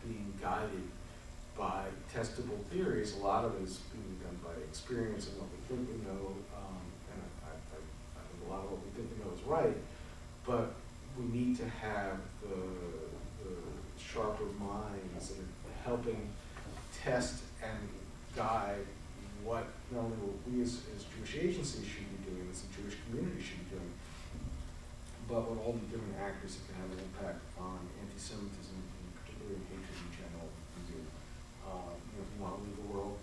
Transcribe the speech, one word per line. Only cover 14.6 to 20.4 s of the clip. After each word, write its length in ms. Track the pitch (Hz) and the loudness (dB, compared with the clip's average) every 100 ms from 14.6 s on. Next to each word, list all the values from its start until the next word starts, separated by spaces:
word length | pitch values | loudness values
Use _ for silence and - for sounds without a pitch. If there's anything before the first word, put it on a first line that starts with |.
| 101 101 107 98 92 92 - | 0 0 0 -2 -2 -2 -2
that 100 | 95 | -4
are 400 | 95 - - - | -4 -4 -6 -2
helping 500 | 123 120 120 107 104 - - - - - - - | 4 4 4 2 0 -4 -6 -6 -6 -6 -6 0
test 460 | - - - - - - | 4 6 6 0 -4 -4
and 160 | 110 107 104 - - - - | -2 -2 -2 -4 -6 -8 -4
guide 480 | 113 110 110 101 101 - - - 104 101 104 | 2 6 6 6 2 0 -4 -8 -8 -6 -4
what, 260 | 107 117 - - - | 2 2 0 -4 -2
not 180 | 120 113 | 2 2
only 80 | 110 | 2
what 160 | 101 98 | 0 0